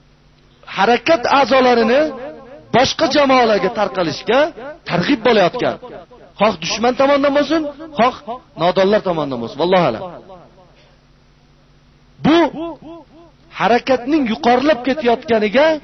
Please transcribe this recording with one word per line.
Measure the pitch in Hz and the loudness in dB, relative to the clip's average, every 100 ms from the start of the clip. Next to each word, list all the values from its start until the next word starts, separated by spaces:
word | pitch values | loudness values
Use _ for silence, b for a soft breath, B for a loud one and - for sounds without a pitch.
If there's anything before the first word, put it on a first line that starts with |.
| _ _ _ _ _ _ - | _ _ _ _ _ _ -12
harakat | - 202 240 277 330 - | -2 2 2 2 0 2
a'zolarini | 277 262 262 254 233 226 262 311 - - - - - - | 2 2 2 4 2 2 2 0 -4 -14 -16 -20 -20 -2
boshqa | 220 262 - 320 | 0 2 0 0
jamoalarga | 294 277 262 233 208 185 | 2 4 4 4 2 0
tarqalishga | 214 202 190 170 139 - 247 320 - 269 311 | -2 -4 -2 -4 -4 -2 0 0 -4 -16 -16
targ'ib | - 170 180 277 | -6 -4 0 0
bo'layotgan, | 247 220 175 - 147 - 240 139 - - - - | 2 2 2 0 -6 -6 -12 -20 -20 -20 -14 -2
xoh | 208 180 | -2 -2
dushman | 165 214 233 254 | -6 -2 -2 2
tomonidan | 269 285 285 | 2 2 2
bo'lsin, | 277 285 320 294 277 320 | 0 0 -2 -4 -10 -10
xoh | 285 240 240 - 233 _ | 0 0 0 -12 -14 _
nodonlar | - 165 185 190 208 | -4 -2 2 2 2
tomonidan | 180 165 147 127 | 0 -4 -4 -6
bo'lsin. | 117 - | -8 -4
Vallohu | 165 185 156 | 0 2 2
alam. | 110 185 147 185 185 147 _ 180 _ _ _ _ _ _ _ _ _ _ _ _ _ _ - | -2 -8 -16 -20 -20 -20 _ _ _ _ _ _ _ _ _ _ _ _ _ _ _ _ -4
Bu | 151 330 302 277 330 294 285 330 277 311 349 _ _ - | 2 2 2 -2 -12 -12 -18 -20 -20 -20 -20 _ _ -4
harakatning | 180 240 240 254 240 311 247 | 0 0 0 -2 0 -2 -2
yuqorilab | 220 226 247 285 302 - | -2 2 2 2 0 -2
ketayotganiga | 254 240 226 - 226 208 214 311 311 | -2 0 -2 0 -2 0 2 2 0